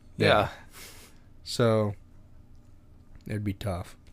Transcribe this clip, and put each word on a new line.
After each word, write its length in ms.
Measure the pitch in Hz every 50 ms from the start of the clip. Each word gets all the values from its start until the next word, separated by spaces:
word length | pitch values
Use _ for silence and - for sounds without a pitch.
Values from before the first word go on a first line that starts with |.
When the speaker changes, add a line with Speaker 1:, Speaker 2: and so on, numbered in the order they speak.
| - - -
Speaker 1:
Yeah. 120 | - - -
Speaker 2:
Yeah. 200 | 123 104 95 - - - - - - - - - - - - - - - - - - - -
Speaker 1:
So, 520 | - - - 120 113 113 110 107 104 98 - - - - - - - - - - - - - - - - - - - - - - - - - - -
it'd 160 | 110 104 104
be 100 | 104 98
tough. 440 | - - 104 90 95 101 - - - - -